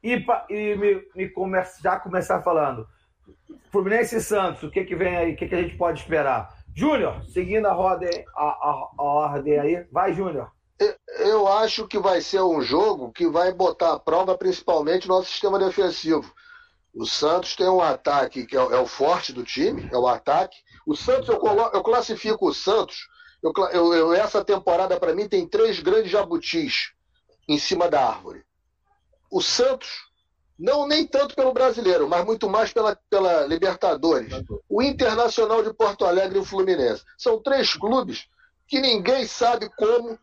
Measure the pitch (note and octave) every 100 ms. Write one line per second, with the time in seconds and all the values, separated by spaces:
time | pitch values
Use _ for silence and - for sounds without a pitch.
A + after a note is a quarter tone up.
0 | A3+ B3 - A#3 - G#3 G#3+ G3+ G#3 F#3+
1 | - F#3 F#3 - F#3+ F#3 F#3 - D#3+ F#3+
2 | F#3 F3+ - F#3 E3 E3 D3 A#2+ A2 _
3 | _ _ _ _ _ - _ G3+ F#3+ A3
4 | A3 A3+ F3+ G#3 F#3 - D3+ G3 F#3 F3
5 | F#3 F3 E3+ D3+ E3+ F3+ F3 - E3+ D#3+
6 | - D#3+ C#3+ A#2+ - - - - C4+ C#4
7 | D#3+ - - F#3 F3+ G#3+ G#3 E3+ F#3 F3+
8 | F3+ E3 - - D3 - D3 D3 E3 -
9 | C#3+ D3 D3+ C#3+ C#3 D3 D3 F3 F3 C#3+
10 | F#3+ E3+ F#3+ D3 - _ _ _ G#3 -
11 | - - G3+ A3 G3 G3+ A3 A3 A3 G#3+
12 | F#3+ F3 - F#3+ F#3 D#3+ B2 D3 G#3+ G3
13 | A#2+ - E3+ D3+ F3+ F3+ F#3 - E3 D3+
14 | - E3 F#3 F3+ F#3 F3+ - E3 D3 F#3
15 | F#3 F#3 F3+ - G3+ G3 F#3+ F#3 F#3 E3
16 | D#3+ D#3 - _ - - _ _ _ -
17 | A2+ - D3 F3 F3 - F#3 F#3 E3 C3
18 | - C#3+ B2+ C3+ A#2 C3+ B2+ B2 B2 -
19 | C#3 F3+ - B2+ A#2+ - F3+ F#3+ F3 B2+
20 | B2 A#2+ - D3+ F#3 - _ - - D4
21 | - C5 C5 A4 - G3+ - G3 A3 A#3+
22 | A#3 F#3+ G#3+ A3 F3 C#3+ - G#3+ F#3 -
23 | - _ - _ D#3+ D#3 F#3 F3 E3+ E3+
24 | D#3+ F3 G#3 G#3 G3+ F#3+ - E3+ F#3 F3
25 | E3+ E3 G#3 G3 E3+ G#3 A3+ F3 D#3+ G#3+
26 | G3+ G3+ F#3+ E3 - E3 C#3+ - - _
27 | _ _ _ _ - D3 - F3+ F3 D3
28 | C3 - - - _ _ _ _ _ _
29 | _ _ _ G4 - - B4+ C4+ - -
30 | - _ _ _ _ _ F3+ D4 C#4+ D4+
31 | - C4+ C#4 - C4 B3+ B3+ A#3 G3 F3
32 | D3 F3 F#3+ A3+ G3+ G#3 A3 A#3 G#3+ G3+
33 | _ G3 F#3 E3 C#3+ E3 F#3 F3+ F#3+ D3
34 | D#3+ D#3 - - - - _ G#3 C4+ C4+
35 | A#3+ G#3+ A#3 A3+ A3 A3+ G#3+ G#3+ A3 G3+
36 | F#3+ F3+ F#3+ G3 F#3 F#3+ F#3+ E3+ B2 G#2+
37 | - _ B3+ A3 C4+ C4+ - D#3 G3+ B3+
38 | G3 - - _ _ _ _ C4+ C4 A3
39 | F#3 C4 B3+ - A#3 A#3+ A3 - A3 A#3+
40 | A#3 A3+